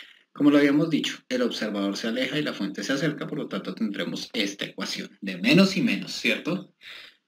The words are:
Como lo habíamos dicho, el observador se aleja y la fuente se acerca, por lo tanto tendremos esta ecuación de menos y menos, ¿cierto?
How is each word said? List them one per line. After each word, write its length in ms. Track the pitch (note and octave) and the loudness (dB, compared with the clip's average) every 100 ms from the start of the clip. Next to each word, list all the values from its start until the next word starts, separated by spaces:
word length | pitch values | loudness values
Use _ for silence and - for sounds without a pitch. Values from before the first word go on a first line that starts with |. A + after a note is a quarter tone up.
| - _ _ | -14 _ _
Como 200 | - C#3+ | 2 6
lo 80 | D3 | 8
habíamos 300 | C#3+ D3 E3 | 6 4 2
dicho, 280 | C3 - - - | 0 -2 -6 -4
el 140 | B2+ | -2
observador 560 | A#2 - G#2+ G2+ G2 G2 | -2 -2 -4 -2 -2 -2
se 100 | A#2 | -4
aleja 320 | A#2+ C3 D3+ | -2 -2 -2
y 40 | |
la 100 | C#3+ | -4
fuente 300 | - G2 - | -4 -4 -4
se 100 | - | -2
acerca, 340 | C#3 D#3+ - - | 0 0 -2 -6
por 100 | C3 | -6
lo 100 | A#2 | -6
tanto 260 | G2 - F#2 | -6 -6 -4
tendremos 540 | A2 G2 E2+ - - | -4 -4 -6 -6 -6
esta 320 | A#2 G2+ - | -4 -4 -4
ecuación 540 | - - G2 G2 - - | -8 -8 -6 -6 -8 -10
de 180 | F#2+ F2+ | -8 -2
menos 380 | A2 E3 F#3+ - | 4 6 6 4
y 60 | |
menos, 320 | A#2 F#2+ F#2 | 0 0 -4
¿cierto? 600 | - A#2+ G#2+ D#3 F3+ - _ - - - _ | -4 -2 -2 -2 -6 -6 _ -20 -20 -20 _